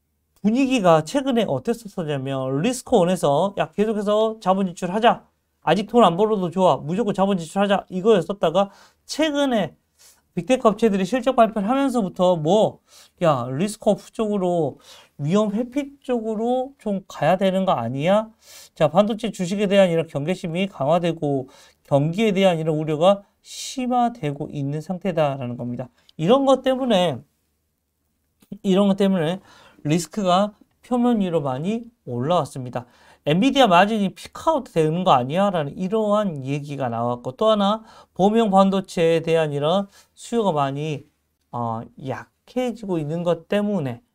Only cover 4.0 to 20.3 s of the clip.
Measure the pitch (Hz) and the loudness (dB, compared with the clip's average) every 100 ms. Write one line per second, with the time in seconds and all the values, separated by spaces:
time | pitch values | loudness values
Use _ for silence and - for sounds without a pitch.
4 | 208 214 220 220 185 190 190 170 175 202 | 0 0 0 -2 -2 0 -2 -4 -6 2
5 | 226 185 - _ _ _ - 175 214 240 | 2 2 -4 _ _ _ -2 -2 2 4
6 | 196 170 214 214 180 190 185 135 139 185 | 4 4 0 0 -2 2 2 2 -2 -4
7 | 240 - 196 196 156 196 202 196 - 185 | -2 0 0 0 -4 -2 0 0 -2 -2
8 | 190 208 156 202 170 170 196 - _ _ | 2 2 2 -2 0 2 0 -4 _ _
9 | - - 311 285 277 233 165 - _ _ | -10 -2 -2 0 0 0 -2 -8 _ _
10 | _ _ _ - 165 254 233 202 226 196 | _ _ _ -6 0 2 2 2 2 0
11 | 185 254 262 262 220 220 196 269 277 240 | -2 -2 0 2 2 2 -2 0 0 -2
12 | 185 - 180 175 151 208 190 - _ - | -4 0 2 2 2 2 2 -2 _ -20
13 | - - 170 135 120 131 208 208 226 190 | -20 -2 0 0 -2 -4 -4 -2 -2 -2
14 | - - 220 208 180 175 143 - - - | -4 -6 -4 -2 0 0 -2 -6 -18 -20
15 | _ - 147 202 214 202 247 285 277 - | _ -8 0 0 0 -2 -4 -6 -8 -8
16 | - 247 220 214 233 254 262 - 214 196 | -6 -4 -4 -4 -2 -2 -4 -8 -6 -6
17 | - - 151 185 190 185 185 147 117 135 | -6 -4 0 2 0 0 0 -2 -2 -2
18 | 160 208 220 - - - - - 151 170 | 0 0 0 -10 -20 -20 -12 -2 0 2
19 | 214 220 226 175 175 202 208 202 190 165 | 2 0 -6 -6 -4 -2 2 4 4 4
20 | 160 143 147 | -2 -4 -4